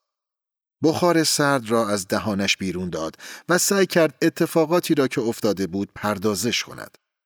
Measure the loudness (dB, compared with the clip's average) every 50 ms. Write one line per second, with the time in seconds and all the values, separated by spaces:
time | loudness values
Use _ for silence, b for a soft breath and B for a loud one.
0 | _ _ _ _ _ _ _ _ _ _ _ _ _ _ _ _ 0 0 2 4
1 | 2 4 4 4 2 2 2 2 2 2 2 0 0 0 0 0 2 0 -2 -4
2 | -2 -2 -2 -2 -2 -2 -2 -2 0 -2 -2 -2 -4 -4 -4 -4 -6 -6 -6 -6
3 | -8 -8 -10 B B B B B B -2 0 0 2 0 2 2 0 2 4 2
4 | 2 2 0 _ -2 -2 2 0 -2 2 2 2 2 4 2 0 2 2 2 2
5 | 2 0 0 -2 -2 -2 -2 0 0 0 0 0 -2 -4 -2 -4 -6 -6 _ -6
6 | -4 -4 -4 0 0 -2 0 0 -2 -2 -2 -2 -6 -8 -12 -16 -16 -18 -20 _
7 | _ _ _ _ _